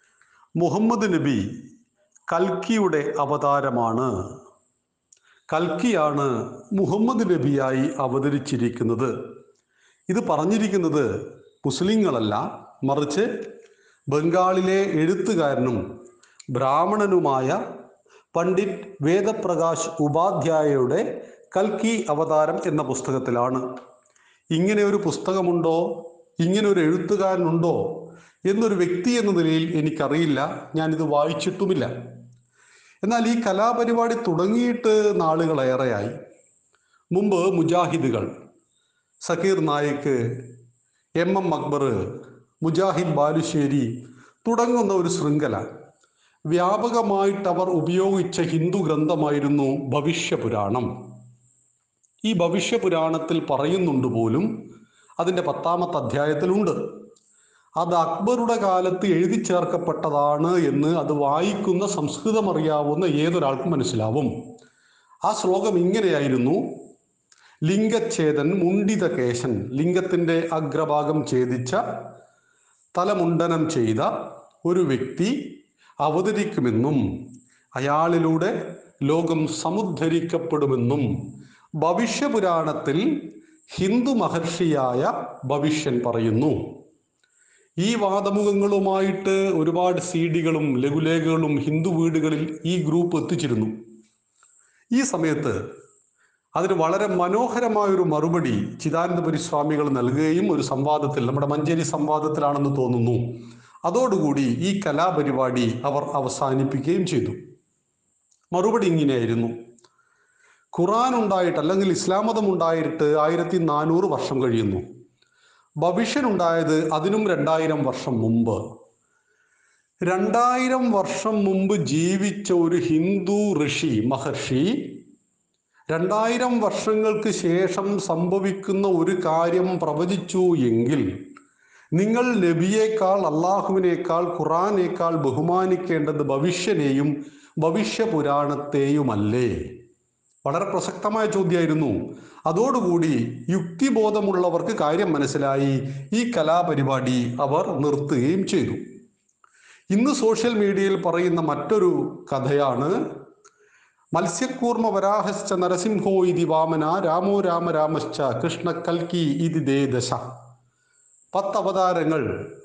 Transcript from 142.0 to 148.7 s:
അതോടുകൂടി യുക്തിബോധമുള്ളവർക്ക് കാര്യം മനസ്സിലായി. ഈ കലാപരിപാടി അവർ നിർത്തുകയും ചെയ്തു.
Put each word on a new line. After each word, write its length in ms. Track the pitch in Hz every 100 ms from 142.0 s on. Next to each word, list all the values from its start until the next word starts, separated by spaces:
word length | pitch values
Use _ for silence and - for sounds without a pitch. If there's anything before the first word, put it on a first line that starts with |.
| - - - - 160
അതോടുകൂടി 960 | 170 254 262 180 170 160 127 117 - -
യുക്തിബോധമുള്ളവർക്ക് 1300 | 185 - - 269 220 208 208 196 185 180 165 - 220
കാര്യം 340 | 151 170 196
മനസ്സിലായി. 760 | 147 135 147 139 135 139 135 131 - -
ഈ 180 | 214 240
കലാപരിപാടി 1080 | 180 156 170 175 147 135 131 127 127 120 120
അവർ 380 | 139 151 - 160
നിർത്തുകയും 680 | 147 143 - 143 131 190 190
ചെയ്തു. 260 | 185 117